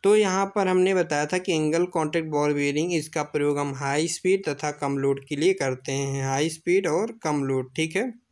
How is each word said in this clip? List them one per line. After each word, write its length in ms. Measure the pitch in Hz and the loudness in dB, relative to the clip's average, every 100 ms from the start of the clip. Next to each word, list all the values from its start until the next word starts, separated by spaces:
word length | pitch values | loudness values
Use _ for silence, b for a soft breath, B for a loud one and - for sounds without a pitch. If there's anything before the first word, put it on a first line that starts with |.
तो 140 | 196 214 | 4 4
यहाँ 300 | 202 185 196 | 4 2 0
पर 220 | 202 190 | 0 2
हमने 260 | 185 185 | 4 4
बताया 320 | 190 165 147 147 | 2 2 0 0
था 120 | 185 | -2
कि 140 | 185 | 0
एंगल 320 | 160 156 165 | 0 2 0
कॉन्टैक्ट 440 | 180 175 151 165 160 | 0 0 0 -2 -2
बॉल 240 | 147 147 | 0 0
बेयरिंग, 400 | 147 143 143 170 | 2 0 0 0
इसका 300 | 170 - 160 | -2 -2 -6
प्रयोग 360 | 147 - 147 143 | -4 0 0 0
हम 160 | 143 | -2
हाई 340 | 135 139 143 165 | -4 -2 0 -2
स्पीड 400 | - 185 190 190 | -2 0 0 0
तथा 220 | 139 151 | -2 -4
कम 280 | 147 143 139 | -2 -4 0
लोड 280 | 139 139 135 | 0 -2 -4
के 80 | 143 | 0
लिए 160 | 165 | 0
करते 400 | 190 135 127 - | 2 -2 -2 -4
हैं, 320 | 135 139 135 | -4 -2 -2
हाई 240 | 135 135 160 | -2 0 -2
स्पीड 380 | 156 - 185 185 | -2 0 2 2
और 320 | 156 226 233 | 0 -2 -4
कम 220 | 160 147 | -2 -2
लोड, 300 | 135 131 127 | 0 -2 -2
ठीक 220 | - 160 170 | -4 -2 -2
है। 320 | 247 226 _ | -4 -6 _